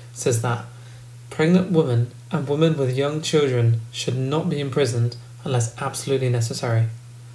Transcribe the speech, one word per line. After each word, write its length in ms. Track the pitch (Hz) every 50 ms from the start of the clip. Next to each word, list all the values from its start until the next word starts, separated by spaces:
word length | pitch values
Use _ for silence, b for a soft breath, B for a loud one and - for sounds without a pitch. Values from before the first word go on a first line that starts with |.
| B B B
says 300 | - - 139 120 110 -
that 220 | 123 117 117 - - B B B B B B B B B B - -
pregnant 400 | - - 156 165 180 185 180 -
women 400 | 180 160 151 131 120 117 120 - - - - -
and 160 | - 151 135 127
women 300 | 143 156 160 165 156 139
with 180 | 135 127 127
young 280 | 131 139 143 151 156 156
children 580 | - - 151 147 135 127 120 117 117 113 113 - -
should 240 | - - - - 120
not 340 | 131 131 135 147 156 165 175
be 100 | 151 143
imprisoned 580 | 143 139 123 151 139 117 117 117 120 120 - B B B B B -
unless 360 | - 131 120 117 117 - -
absolutely 480 | 143 131 - - - 139 135 131 131 127
necessary. 560 | 123 117 113 - - - - 120 113 113 113 - - - - - - - B B B